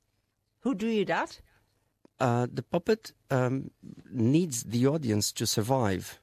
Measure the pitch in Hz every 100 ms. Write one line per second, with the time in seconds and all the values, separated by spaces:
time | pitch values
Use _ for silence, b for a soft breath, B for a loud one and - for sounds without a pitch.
0 | _ _ _ _ _ _ 233 190 220 220
1 | 165 170 311 - - _ _ _ _ _
2 | _ - 131 120 123 135 - 175 202 220
3 | - - - 131 127 135 - - - -
4 | - 117 113 151 180 117 - 120 131 160
5 | 131 104 - - 113 - 107 135 107 92
6 | - -